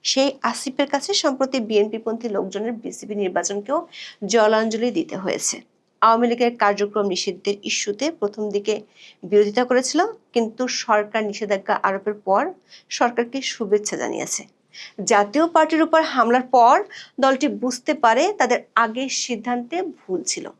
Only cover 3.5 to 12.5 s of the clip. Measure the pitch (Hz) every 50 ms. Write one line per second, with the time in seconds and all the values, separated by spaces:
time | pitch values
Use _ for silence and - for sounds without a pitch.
3.5 | 202 208 208 254 277 330 339 - - - - - - _ 208 196 226 233 214 214
4.5 | 220 220 226 226 214 214 190 196 196 - - - - 190 190 - - - - -
5.5 | - - - _ _ _ _ _ _ _ - 220 226 226 240 240 233 233 247 240
6.5 | 233 233 220 202 208 202 202 208 208 220 202 202 175 - - 196 180 - _ 202
7.5 | 202 202 - - - - - 214 202 208 262 311 330 - 208 202 208 220 214 208
8.5 | 196 202 202 214 214 208 - _ _ _ - - _ _ - 175 202 208 208 208
9.5 | 208 247 247 247 247 254 254 - - 302 370 453 440 - _ _ - 240 226 220
10.5 | 220 - 254 247 - - - - 214 214 208 208 - 220 220 208 208 - 220 202
11.5 | 208 196 196 - 208 - - 196 190 196 196 214 208 208 _ 190 196 208 277 370